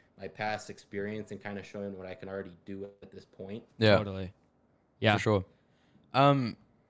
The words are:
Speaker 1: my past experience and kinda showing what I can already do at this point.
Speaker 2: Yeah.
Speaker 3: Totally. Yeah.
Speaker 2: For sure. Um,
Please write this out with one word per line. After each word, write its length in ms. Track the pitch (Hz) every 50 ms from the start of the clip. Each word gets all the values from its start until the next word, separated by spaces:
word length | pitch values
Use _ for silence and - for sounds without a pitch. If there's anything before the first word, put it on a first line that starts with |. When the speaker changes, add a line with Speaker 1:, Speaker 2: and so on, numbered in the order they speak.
| _ _ _ -
Speaker 1:
my 80 | 98
past 420 | 95 - - 107 107 107 107 - -
experience 600 | 101 - - _ - 101 98 104 107 107 104 -
and 100 | 104 101
kinda 220 | - 104 101 98 95
showing 340 | - - 104 101 101 98
what 100 | 92 92
I 80 | 92 92
can 140 | - - 95
already 220 | 95 98 98 92 87 85 _
do 240 | - 98 98 98 101 101 _ -
at 80 | 104 -
this 120 | 95 -
point. 380 | _ _ - 98 95 104 117 120 _ _ -
Speaker 2:
Yeah. 180 | - - 208 -
Speaker 3:
Totally. 340 | 107 101 95 95 95 90 - _ _ _ _ _ _ _ _ _ _ _ _ _
Yeah. 160 | 110 110 104
Speaker 2:
For 60 | 98
sure. 240 | - 113 107 98 92 - _ _ _ _ _ _ _ _ _ _ _ _ -
Um, 440 | 127 139 143 143 139 127 113 - - _ _ _ _ _